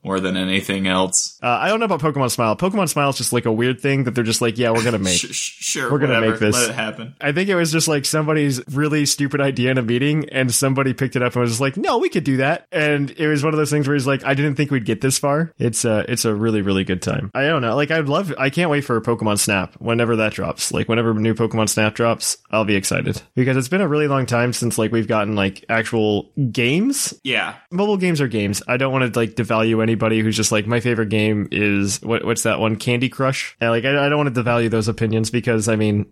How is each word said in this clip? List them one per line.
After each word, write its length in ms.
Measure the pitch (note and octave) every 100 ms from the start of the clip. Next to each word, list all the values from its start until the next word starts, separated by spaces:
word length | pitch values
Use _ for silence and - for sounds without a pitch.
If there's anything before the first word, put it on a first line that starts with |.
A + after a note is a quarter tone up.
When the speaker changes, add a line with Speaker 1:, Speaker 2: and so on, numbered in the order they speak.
Speaker 1:
more 160 | F#2+ F#2+
than 160 | F#2 F#2
anything 500 | F#2 F#2+ F#2 G2 F#2+
else. 500 | F#2 F#2+ - - -
Speaker 2:
Uh, 60 | B2
I 220 | A#2 E3+
don't 100 | A3
know 60 | A3+
about 160 | E3
Pokemon 300 | D#3 C#3 B2+
Smile. 240 | - A2+ G#2
Pokemon 340 | F#3 G#3 E3+
Smile 200 | D3+ C#3+
is 80 | C3
just, 140 | A#2+
like, 120 | B2 A#2
a 60 |
weird 280 | A2 B2 B2+
thing 220 | C#3 C#3 B2
that 100 | A2+
they're 80 |
just 180 | A2+ A2
like, 160 | A#2+ G#2+
"Yeah, 140 | A#2
we're 120 | A2+
gonna 160 | A#2 A2
make. 180 | F#2+ F2
Speaker 1:
<laughs> 20 |
Sh-, 120 | -
sh-, 240 | - - -
sure, 280 | - - B2+
Speaker 2:
We're 80 | C#3
gonna 140 | C#3
Speaker 1:
whatever. 180 | A#2 A2
Speaker 2:
make 80 | A2
this." 160 | G#2+ B2
Speaker 1:
Let 140 | A#2
it 40 | B2
happen. 400 | A2 G#2+ A2+ -
Speaker 2:
I 100 | C#3+
think 180 | D3 G3
it 60 | F3+
was 160 | E3
just, 160 | D#3+ D#3
like, 180 | D3 -
somebody's 560 | D#3 D3+ E3 C#3+ B2+ -
really 380 | C3 D3+ D3+ C#3
stupid 360 | - C#3+ C#3+
idea 300 | C#3 B2 B2
in 60 | C3
a 40 |
meeting, 460 | A2+ A#2+ C#3+ D3+ -
and 220 | C3+ C3
somebody 400 | A#2 C3+ C3+ C3+
picked 220 | B2 C3 B2+
it 60 |
up 100 | B2
and 80 | B2
was 100 | A#2+
just 100 | A2+
like, 160 | C#3 F#3
"No, 200 | F4 -
we 100 | F#4
could 140 | F#3+
do 140 | C#3+ C3
that." 300 | C3+ E3+ _
And 400 | D#3+ D3+ D3 C#3
it 160 | - D3+
was 160 | D3+
one 100 | D3+
of 40 | D3+
those 120 | D3
things 180 | D3 C#3
where 80 | D3
he's 120 | C3
like, 180 | C3+ C3+
"I 80 |
didn't 220 | C3+ D3 C#3
think 160 | C#3+
we'd 140 | C3+ G#2
get 160 | G#2+
this 160 | C3+ -
far." 320 | C#3+ D3 E3 -
It's 280 | C3 A2+ A#2+
a, 200 | G#2+ -
it's 140 | A#2+ A#2
a 80 |
really, 280 | G#2 A2+ G#2+
really 220 | G2+ F#2+
good 180 | F#2+ F#2
time. 300 | - - G2
I 100 | - C#3+
don't 140 | D#3+
know. 140 | A#2 B2
Like, 160 | D3
I'd 160 | D#3+ C#3+
love, 240 | D3+ G3 C3+
I 120 | C3+
can't 200 | E3 F3
wait 120 | C#3+
for 180 | C3+ A#2
Pokemon 380 | A#2 A2+ A2 G#2
Snap 360 | - G2+ F2+ -
whenever 380 | A2 A#2 A#2 A2+
that 160 | A2
drops. 380 | - F2+ - -
Like, 140 | - A2
whenever 240 | A#2 A#2
new 200 | G#2+ A2
Pokemon 360 | A2+ A2+ A2+ G#2
Snap 260 | - G#2+ A2
drops, 420 | A#2 A2 - - _
I'll 140 | G#2+ G#2
be 100 | G2
excited. 460 | F#2+ F2 - G#2+ - -
Because 220 | B2+ C3
it's 100 | B2+
been 140 | F#3+
a 60 | F3+
really 200 | D3+ D3
long 180 | C#3 A#2+
time 280 | A#2+ B2
since, 240 | A#2 A#2+ A2
like, 140 | G#2+
we've 160 | A2+ G#2+
gotten, 280 | A2 G#2 G#2
like, 300 | F#2+ G2 -
actual 640 | A2+ A2 A2+ G#2+ G#2 - - C3
games. 640 | G#2+ A#2+ D#3+ B3 C#4 - -
Speaker 1:
Yeah. 320 | C3+ A2+ F2+ - _
Speaker 2:
Mobile 260 | F3 G#3 G3
games 240 | F3+ D#3
are 60 | C3+
games. 340 | G#2+ G2+ G2+ -
I 100 | B2
don't 140 | C3+
wanna, 200 | C3 B2+
like, 180 | A#2+ A2+ -
devalue 460 | G#2 A2 A2+ A2
anybody 360 | A2 A2 A2 A2
who's 140 | A2 A2
just 140 | G#2+
like, 160 | G#2+ G#2
"My 120 | A#2+
favorite 300 | B2 A2+ A2
game 380 | A2 G#2+ G#2+ G2
is," 500 | - G#2 G2+ G2 G2
what, 220 | G#2 A#2 -
what's 180 | A#2
that 160 | A#2 G#2
one? 160 | A2+ A2
Candy 340 | - A#2+ B2+
Crush? 460 | - C3 C3 - -
And, 80 | A#2
like, 140 | A#2 B2+
I, 200 | C#3+ C#3+
I 40 |
don't 80 | D3
wanna 140 | C#3+
devalue 380 | A#2+ A#2 A#2+ A#2
those 180 | A2+ G#2+
opinions 420 | G#2 A2+ A2 G#2+
because, 360 | A#2+ A#2 A2+ G#2+
I 80 | G#2+
mean 300 | G#2+ G#2 -